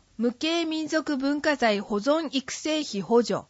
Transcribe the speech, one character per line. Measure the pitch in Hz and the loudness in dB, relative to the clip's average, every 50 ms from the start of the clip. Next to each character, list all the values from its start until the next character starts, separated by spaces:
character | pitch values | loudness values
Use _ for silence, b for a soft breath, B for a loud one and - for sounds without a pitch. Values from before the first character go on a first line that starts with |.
| _ _ - - | _ _ -6 -2
無 | 226 247 240 | -2 -2 -2
形 | - 311 320 330 339 330 | -2 -2 0 0 0 0
民 | 320 320 311 311 | -2 -2 -4 -4
族 | 294 330 311 - - 294 | -2 -2 -2 0 0 -2
文 | 262 269 277 294 294 | 0 0 0 0 2
化 | 285 311 285 | 2 0 2
財 | - 240 220 208 196 | 4 2 2 2 2
保 | 202 - 214 | -2 -2 -4
存 | 202 208 277 302 320 330 254 | 0 2 2 2 2 0 -2
育 | - 262 - - | -4 -4 -4 -4
成 | - - - 311 311 311 | -10 -6 -2 0 0 0
費 | 285 - - 196 | -2 -4 -6 -6
補 | 165 160 233 240 | 0 4 4 4
助、 | 226 - 185 127 - | 4 4 -2 -4 -4